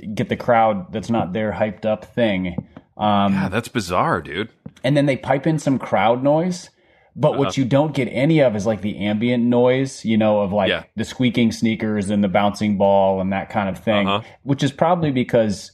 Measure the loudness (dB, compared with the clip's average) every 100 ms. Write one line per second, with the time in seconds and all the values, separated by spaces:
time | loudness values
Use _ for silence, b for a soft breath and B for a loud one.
0 | -10 -6 -4 -4 2 4 4 0 -6 -10
1 | -4 -2 -2 -4 -4 -2 -4 -2 -4 -4
2 | -6 -2 0 0 -4 -8 B B B -4
3 | 0 2 2 0 0 -4 -4 -6 -2 -2
4 | 0 -2 -4 -8 -8 _ -20 -6 0 2
5 | 2 -2 0 0 0 0 0 -2 0 2
6 | 2 2 2 2 0 -6 -12 b b b
7 | b 0 0 2 0 0 2 2 2 -2
8 | -2 0 2 4 4 2 -2 -2 -4 -4
9 | -2 0 0 2 2 4 4 2 -2 -6
10 | 0 2 4 2 2 0 0 -2 -4 -8
11 | -8 -2 0 2 0 0 -2 -2 -2 -2
12 | -2 0 2 2 0 0 -2 2 2 4
13 | 2 0 -2 -4 -4 -4 -4 -4 -2 0
14 | 0 -2 B B -4 -2 -2 0 0 2
15 | 0 0 2 2 2 -2 -10